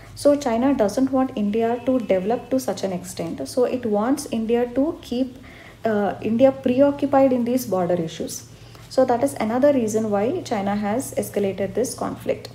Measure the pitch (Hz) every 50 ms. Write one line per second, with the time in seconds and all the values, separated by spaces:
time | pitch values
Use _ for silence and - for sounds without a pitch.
0 | - - - - - 285 285 285 285 254 226 233 254 277 277 - 214 196 - 262
1 | 262 262 269 262 262 262 - 214 208 208 208 226 226 226 240 240 - 262 254 254
2 | 214 190 190 185 180 208 240 247 - - 262 262 262 - 185 - - 190 180 175
3 | - - - - 170 165 - - 269 269 - 262 - - - 247 240 220 208 208
4 | 214 247 285 285 - - - 226 220 214 233 240 247 240 - 269 277 320 339 -
5 | - - 240 247 262 247 - - - - - - - - - - - 226 214 208
6 | 202 190 - - - 214 226 233 269 269 269 269 - 240 247 254 285 285 285 285
7 | 285 269 285 269 269 269 254 247 233 240 247 254 247 208 185 185 175 175 180 175
8 | 160 156 - - - - - - - - - - - - - - - - - 269
9 | 262 247 240 233 277 277 - - 220 214 226 254 269 294 285 254 226 214 214 214
10 | 220 214 202 202 208 247 349 359 - - 240 202 190 202 202 208 208 202 214 254
11 | 277 - - - 208 - - 208 202 196 185 190 202 190 - 208 247 - - -
12 | - - - - - - - - - - -